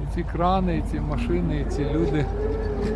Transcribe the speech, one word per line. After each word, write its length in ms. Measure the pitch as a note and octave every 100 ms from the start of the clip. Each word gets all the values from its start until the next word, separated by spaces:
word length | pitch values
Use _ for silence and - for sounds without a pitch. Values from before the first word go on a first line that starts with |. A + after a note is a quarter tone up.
І 100 | -
ці 100 | -
крани, 540 | D#3 D#3 F3 F#3+ F#3 D#3+
і 40 |
ці 180 | D3+ D3+
машини, 600 | D3+ D3 - F3 E3+ D3+
і 120 | C3
ці 140 | C#3+ C#3
люди, 400 | D3 E3 D3+ C3 - - - - - -